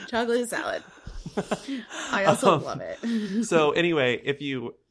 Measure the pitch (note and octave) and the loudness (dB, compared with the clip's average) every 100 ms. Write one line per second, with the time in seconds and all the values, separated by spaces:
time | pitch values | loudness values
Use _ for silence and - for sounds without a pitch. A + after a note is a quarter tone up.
0 | - A#3 A#3 A#3+ A#3 E3 - - - - | -4 -2 0 0 0 -2 -4 -4 -8 -18
1 | - - E3 - - - - C4+ - - | -14 -12 -8 -6 -4 -4 -6 -10 -10 -10
2 | - G3+ G3 - - D#3 C3+ G#2 F2 F2+ | -4 2 4 6 6 4 2 -6 -8 -8
3 | A#3 A3+ G#3 G3+ A3 E3+ D3+ E3 F3 D#3+ | -4 -2 -2 -2 2 4 4 4 2 2
4 | B2+ A#2 C3 C#3 D3 C3 A#2 - _ | 2 0 -2 -4 -4 -6 -6 -12 _